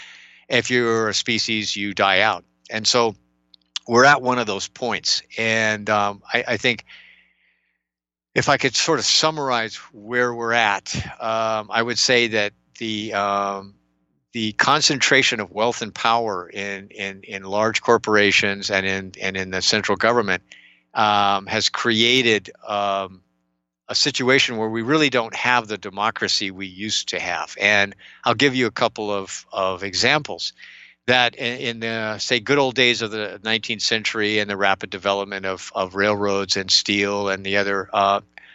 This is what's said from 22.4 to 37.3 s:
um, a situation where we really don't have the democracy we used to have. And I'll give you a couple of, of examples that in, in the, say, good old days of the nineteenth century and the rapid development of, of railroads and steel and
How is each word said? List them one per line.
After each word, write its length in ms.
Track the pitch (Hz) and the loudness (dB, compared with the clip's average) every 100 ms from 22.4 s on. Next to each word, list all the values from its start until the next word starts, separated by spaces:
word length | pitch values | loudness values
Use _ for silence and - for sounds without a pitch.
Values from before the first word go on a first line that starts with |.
| 95 - - | 0 -14 -6
um, 540 | 104 101 98 95 92 _ _ _ _ _ _ - | -4 -2 -2 -6 -12 _ _ _ _ _ _ -6
a 80 | - | -2
situation 640 | 147 - 127 135 - 117 | -2 0 4 4 4 -2
where 120 | 110 | -4
we 120 | 113 | -4
really 280 | 113 156 147 | 0 2 2
don't 260 | 127 113 - | 2 -2 -2
have 320 | 123 123 107 | 0 0 0
the 100 | 104 | -6
democracy 760 | 101 95 107 - 101 - 101 | -8 -4 -4 -2 -2 -2 -4
we 140 | 92 98 | -8 -12
used 440 | 92 107 - - | -10 -6 -4 -4
to 100 | 90 | -6
have. 360 | 87 85 78 - | -4 -6 -6 0
And 360 | 101 104 101 101 - - | 2 4 2 -4 -20 -6
I'll 100 | - | -2
give 220 | 113 143 127 | 2 2 2
you 100 | 117 | 0
a 60 | |
couple 420 | - 113 - 104 | 0 -2 0 -4
of, 320 | 101 95 - - | -4 -6 -12 -8
of 320 | 107 95 92 | -2 -2 -2
examples 720 | 98 90 117 151 135 87 - - - - - _ - | -4 0 2 2 -2 -8 -10 -12 -20 -20 -20 _ 0
that 300 | 127 120 - | 2 2 0
in, 240 | 120 127 | -6 -6
in 200 | 135 117 | -6 -6
the, 360 | 113 113 110 107 | -6 -4 -6 -6
say, 220 | - 123 | -2 -2
good 180 | 104 143 | 2 2
old 180 | 135 120 | 2 2
days 260 | 123 113 | 2 2
of 100 | 110 | -2
the 280 | 110 104 98 | -6 -8 -8
nineteenth 400 | 107 113 - 110 | -4 -4 -4 -4
century 560 | - 113 104 113 104 107 | -2 -2 -2 -2 0 0
and 100 | 104 | 0
the 80 | 98 | 0
rapid 320 | 98 95 92 | 2 0 -4
development 560 | 98 101 101 101 98 95 | -4 -2 -2 -2 -6 -6
of, 260 | 92 - 101 | -6 -6 -4
of 180 | 95 | -2
railroads 640 | 92 104 104 101 98 95 98 | 0 2 2 0 0 -2 -2
and 140 | 95 | 2
steel 580 | - - 101 101 101 | 2 2 0 0 0
and 160 | 101 | -2